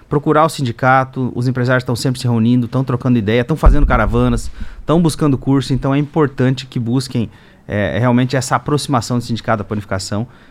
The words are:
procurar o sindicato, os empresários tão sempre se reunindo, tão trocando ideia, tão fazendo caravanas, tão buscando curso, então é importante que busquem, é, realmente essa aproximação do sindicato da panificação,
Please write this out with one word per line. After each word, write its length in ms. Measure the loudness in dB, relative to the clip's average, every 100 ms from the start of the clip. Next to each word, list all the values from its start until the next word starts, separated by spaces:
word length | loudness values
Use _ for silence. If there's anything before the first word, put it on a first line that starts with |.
| -4
procurar 360 | -2 2 2
o 40 | 2
sindicato, 840 | 0 -6 0 2 2 2 -4 -4 -2
os 100 | -2
empresários 380 | 0 2 0
tão 100 | 0
sempre 260 | -2 -2 -2
se 60 | 0
reunindo, 400 | 2 4 2 2
tão 160 | -2
trocando 340 | -2 -2 0 2
ideia, 280 | 2 2
tão 120 | 0 0
fazendo 300 | 4 4 4
caravanas, 640 | 4 2 2 2 0 -4 -8 -10 -8
tão 160 | 0 2
buscando 380 | 2 2 0 0
curso, 340 | 0 0 0
então 220 | -2 0
é 40 | -2
importante 680 | -2 0 0 2 0 -2 -6
que 140 | -6
busquem, 500 | -2 -2 -2 -4 -6 -8 -20 -20 -6
é, 280 | -4 -2 0
realmente 360 | 2 2 0 -2
essa 200 | -2 -2
aproximação 640 | 0 -2 0 -2 -2 -4
do 60 |
sindicato 340 | -4 -6 -2 -2
da 60 |
panificação, 640 | -2 -8 -6 -8 -4 -6 -6 -12 -20